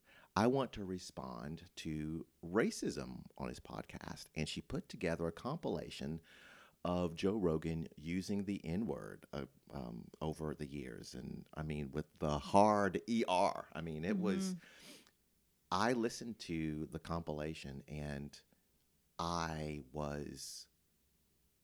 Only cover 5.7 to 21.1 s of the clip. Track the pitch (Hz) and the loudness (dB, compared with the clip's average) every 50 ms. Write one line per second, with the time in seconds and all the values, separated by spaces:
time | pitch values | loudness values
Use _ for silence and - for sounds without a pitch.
5.7 | 95 - - - - - - 73 80 82 - - - - - - - - - - | -2 -2 -2 -4 -6 -6 -4 -4 -4 -6 -8 -12 -20 -20 -20 -20 -20 -20 -20 -20
6.7 | _ _ - 87 87 90 90 85 82 80 90 95 107 113 92 82 78 80 78 82 | _ _ -2 0 2 2 2 0 0 2 2 2 4 4 4 4 4 4 2 2
7.7 | 82 80 76 - - - 73 82 87 95 87 - 101 101 98 104 98 - - 78 | 0 0 -2 -4 -8 -8 -4 -2 0 0 0 0 0 0 0 0 -2 -2 -2 0
8.7 | 85 101 117 82 67 57 52 50 50 - - - - 71 65 - - _ _ - | 0 0 2 0 -2 -4 -6 -8 -12 -14 -12 -8 -6 -6 -6 -6 -10 _ _ -10
9.7 | - 69 62 58 58 55 - - - - 76 78 78 - 78 78 69 - 76 67 | -8 -8 -6 -6 -8 -10 -12 -12 -8 -4 -2 -2 -2 -2 -2 -4 -2 -4 -4 -6
10.7 | 71 71 64 62 57 50 - - - 65 - - - - - - - 73 78 78 | -6 -6 -6 -6 -8 -10 -10 -10 -10 -8 -8 -8 -8 -8 -10 -10 -6 -4 -2 -2
11.7 | 76 73 71 67 67 76 76 - - - 80 76 73 73 - - - 101 104 107 | -2 -2 -2 -2 -2 -2 -4 -4 -4 -2 0 2 2 2 2 6 8 8 10 10
12.7 | 104 104 101 95 82 85 - - 117 113 110 - 92 90 98 - - - - - | 8 6 4 4 2 0 0 2 2 2 4 4 4 6 6 4 2 0 -6 -8
13.7 | - 80 82 82 78 78 80 - - 185 180 202 - 190 190 190 185 165 - - | -8 -6 -4 -4 -4 -2 0 0 0 2 2 2 2 2 0 -2 -4 -6 -8 -12
14.7 | - - - - - - - - _ _ _ _ _ _ _ _ _ _ _ - | -20 -20 -18 -18 -18 -18 -20 -20 _ _ _ _ _ _ _ _ _ _ _ 0
15.7 | - 95 107 120 131 120 110 120 - - 123 117 107 - - - 82 80 80 78 | 2 4 6 6 6 4 4 2 0 -2 -8 -8 -8 -8 -6 -2 0 0 2 0
16.7 | 76 76 78 69 69 80 - - 85 85 85 78 76 76 76 78 82 - - 69 | 0 0 -2 -4 -6 -6 -6 -4 -4 -2 -2 -2 -2 -2 -2 -2 -4 -6 -8 -10
17.7 | 67 67 - - 73 76 73 73 71 69 71 73 - - - _ _ _ _ _ | -10 -10 -10 -8 -6 -4 -4 -4 -4 -4 -6 -8 -10 -14 -20 _ _ _ _ _
18.7 | _ _ _ _ _ _ _ _ _ - 85 85 85 85 82 82 80 78 78 76 | _ _ _ _ _ _ _ _ _ -4 -2 0 0 0 0 0 0 -2 -2 -2
19.7 | 76 73 65 - 73 76 73 73 73 73 73 - 69 67 - - - - - - | -4 -4 -6 -6 -4 -2 -2 0 -2 -2 -4 -6 -8 -10 -10 -10 -12 -12 -14 -18
20.7 | _ _ _ _ _ _ _ _ | _ _ _ _ _ _ _ _